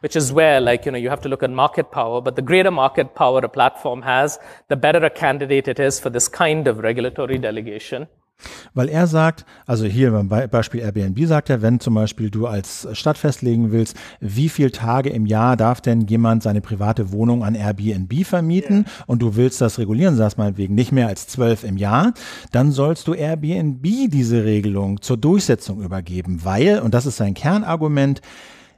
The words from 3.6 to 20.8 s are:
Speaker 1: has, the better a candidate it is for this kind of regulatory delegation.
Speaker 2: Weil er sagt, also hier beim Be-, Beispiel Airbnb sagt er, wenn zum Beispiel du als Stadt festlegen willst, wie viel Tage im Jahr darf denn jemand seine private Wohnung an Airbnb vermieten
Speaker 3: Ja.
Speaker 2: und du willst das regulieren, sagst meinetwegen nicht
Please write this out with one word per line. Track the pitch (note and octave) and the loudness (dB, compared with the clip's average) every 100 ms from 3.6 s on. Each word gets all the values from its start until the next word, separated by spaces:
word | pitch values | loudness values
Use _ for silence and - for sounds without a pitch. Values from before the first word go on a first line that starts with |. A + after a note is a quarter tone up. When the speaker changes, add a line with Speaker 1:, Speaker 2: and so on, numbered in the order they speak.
| C3 - D3 B2 | 0 0 -6 -6
Speaker 1:
has, | B2 B2+ C#3+ - - - _ | -2 0 0 -2 -16 -20 _
the | C#3 | 0
better | C#3+ D#3+ | 2 2
a | D#3 | 2
candidate | - D3+ C3 C#3 C#3 C3+ | 0 -2 -2 0 0 0
it | B2+ | -2
is | C#3 C#3 | -2 -2
for | C#3 | -4
this | A#2+ - | -2 -4
kind | - D3+ D#3 C#3 | -2 0 0 0
of | A2 | 0
regulatory | A2 A#2+ B2 B2 C3 C3 | -2 -2 -4 -6 -6 -4
delegation. | A#2+ A2 A2 G#2+ - B2+ D#3 _ _ _ - - - | -4 -6 -10 -12 -10 -10 -12 _ _ _ -20 -20 -10
Speaker 2:
Weil | - B2+ | -4 -2
er | D#3 F3 | 2 2
sagt, | D#3+ D#3+ D#3+ - - - | 4 2 0 -14 -20 -4
also | A#2+ | -2
hier | G#2+ G#2 C3 | 0 2 4
beim | A2 G2 | 4 2
Be-, | G#2+ B2+ | 0 0
Beispiel | A#2 G#2+ A#2 | 0 0 -4
Airbnb | A2+ G#2 F#2+ F#2+ D#3+ | -4 -2 -2 0 2
sagt | D3+ - | 2 2
er, | B2+ | 0
wenn | A2 A#2+ | 2 2
zum | - | 2
Beispiel | A2 G#2+ - A2 | 2 0 -2 -4
du | G#2+ A#2+ | -2 -2
als | G#2 F#2+ - C3 | -4 -6 -12 -12
Stadt | A2 - D3+ | -4 -2 0
festlegen | D3+ - B2 A#2 A#2 | -2 0 0 2 2
willst, | A2+ A2+ - - - | 2 0 -4 -20 -10
wie | G#2 G#2 D#3 | -6 0 -2
viel | - C#3 | 2 0
Tage | - A2+ B2 C3+ | 0 -2 0 0
im | A#2 G#2+ | -2 0
Jahr | G#2+ A#2+ B2 | 2 2 4
darf | A2+ B2 | 2 0
denn | - A#2 G#2+ | 0 2 2
jemand | A2+ A2+ A2+ | 2 4 2
seine | A2 G#2 | 2 -2
private | G2+ G2+ G#2 - G2 | -2 -4 -2 -2 -2
Wohnung | G2+ A2+ A#2+ | 0 0 0
an | G#2 | 0
Airbnb | A2 G#2 G2+ G#2 G2 F#2 C3 F#3+ | -2 -2 -2 -4 -4 -4 -2 0
vermieten | F3+ D#3+ F3 - G3+ G#3 | 0 2 0 2 2 2
Speaker 3:
Ja. | - - | -4 -4
Speaker 2:
und | A#2+ | 0
du | A#2 G#2+ | 0 2
willst | B2+ - | 2 2
das | A#2+ - | -2 0
regulieren, | G#2 A2 F#3 C3+ | -2 2 2 4
sagst | A2 - | 2 0
meinetwegen | G#2 G2 F#2+ | -2 -2 0
nicht | G2+ | 2